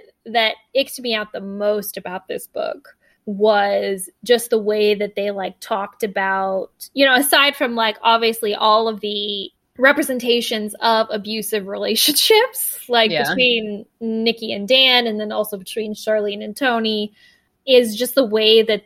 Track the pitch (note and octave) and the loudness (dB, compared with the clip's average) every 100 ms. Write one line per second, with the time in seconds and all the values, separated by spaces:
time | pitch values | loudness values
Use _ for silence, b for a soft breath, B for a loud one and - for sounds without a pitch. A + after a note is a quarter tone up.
0 | - _ A#3 A3+ A3 - _ C4+ C4+ - | -12 _ -4 0 0 -2 _ -2 -2 -4
1 | B3 A3 G#3 - G3 G3+ G#3 G#3 G3+ - | -4 -4 -4 -10 -10 -4 -2 -2 -4 -10
2 | F3+ F#3 - - - - - - - _ | -10 -10 -10 -12 -10 -8 -6 -8 -14 _
3 | _ _ - G3+ G#3+ G#3 G3+ G3+ G3+ G3 | _ _ -10 0 4 4 2 0 -2 -6
4 | - _ G#3 A#3+ A#3 A3 G#3 G#3+ G#3 G3+ | -10 _ 0 0 2 -2 0 2 2 2
5 | G3+ G3+ G3+ G3 F#3 - - G#3 G3+ - | -2 -4 -6 -4 -8 -8 -6 -4 -6 -6
6 | G#3+ G3 F#3+ F#3+ F#3+ F#3+ - - - C4+ | -6 -2 -2 0 -2 -2 -6 -12 -8 2
7 | C#4 B3+ C#4+ D#4 C#4 C#4 B3+ A#3 A3 G#3+ | 4 4 4 4 4 2 -2 0 -2 0
8 | A#3 A3+ A3+ A3+ G#3+ G#3 A3 G#3+ A3+ G#3 | 2 4 2 0 -2 0 2 4 2 -4
9 | G#3 G#3 G#3 G3+ - _ _ - C4 C#4+ | -6 -6 -6 -6 -10 _ _ 0 2 2
10 | C#4 B3+ A#3+ A#3+ A#3 A3 G#3 - A3+ A3+ | 0 -2 0 0 0 -4 -6 -2 0 2
11 | A3+ A3 G3+ A3 G#3 G#3+ F#3+ G3+ G3+ A3 | 0 -4 -6 -6 -4 -4 -4 -6 -2 0
12 | - C#4+ - G#4+ B4+ - - - - A#3+ | 0 2 4 4 4 -2 -8 -8 0 2
13 | A3 D#3 C#3+ G#3+ B3 A#3 G#3+ G3+ - - | 2 2 0 2 2 2 -4 -10 -14 -10
14 | A3+ A3 A3+ A3+ A3+ G3+ G3+ C4 C4 B3 | -6 -2 -2 -2 -6 -6 2 4 4 2
15 | A#3 G#3+ G#3+ G#3+ G#3 G3 F#3 A3+ G#3+ G#3+ | 0 -4 -6 -4 -6 -8 -10 -8 -8 -6
16 | - G#3+ G#3 G3+ G#3+ G#3 C4 A3+ A3 G#3+ | -2 -2 -2 -6 -10 -4 -2 0 -2 -2
17 | G#3 b b b b _ - B3 A#3 G#3 | -6 b b b b _ 4 4 4 0
18 | B3 - A#3 G#3+ A3 A3 A3 G#3 | -2 2 2 4 6 6 4 0